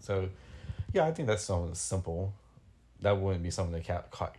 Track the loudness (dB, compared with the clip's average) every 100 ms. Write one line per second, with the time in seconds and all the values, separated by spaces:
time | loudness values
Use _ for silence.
0 | -2 0 0 -6 -14 -12 -8 -6 0 2
1 | 4 2 2 0 2 0 0 -4 -2 -2
2 | -2 -2 -2 -4 -14 -20 -20 -20 -20 0
3 | 4 4 4 2 0 0 0 -2 -2 -4
4 | -4 -4 -4